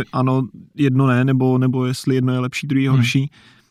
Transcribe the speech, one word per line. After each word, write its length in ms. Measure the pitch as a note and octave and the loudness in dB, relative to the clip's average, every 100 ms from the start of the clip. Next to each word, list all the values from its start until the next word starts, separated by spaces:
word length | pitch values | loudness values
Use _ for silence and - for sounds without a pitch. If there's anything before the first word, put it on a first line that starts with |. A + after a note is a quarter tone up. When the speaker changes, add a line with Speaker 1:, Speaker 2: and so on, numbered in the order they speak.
| B2+ | -2
Speaker 1:
ano, 360 | C3 C3 C3 C3 - - - | -2 0 0 -2 -8 -12 -2
jedno 320 | C#3 C3 C3+ | 0 2 2
ne, 180 | B2 C3 | 2 2
nebo, 320 | C3 C3 B2+ | 2 2 2
nebo 280 | B2+ C3 B2+ | 0 0 -2
jestli 300 | B2+ - C3 | -4 -2 0
jedno 180 | B2+ | 0
je 60 | B2+ | -2
lepší, 280 | B2 - D3 | -4 -6 -4
druhý 160 | C3+ | -2
je 60 | C3+ | 2
Speaker 2:
Hmm. 100 | C3+ | 2
Speaker 1:
horší. 320 | A#2+ C3+ C#3 - - _ _ | 2 0 -2 -8 -20 _ _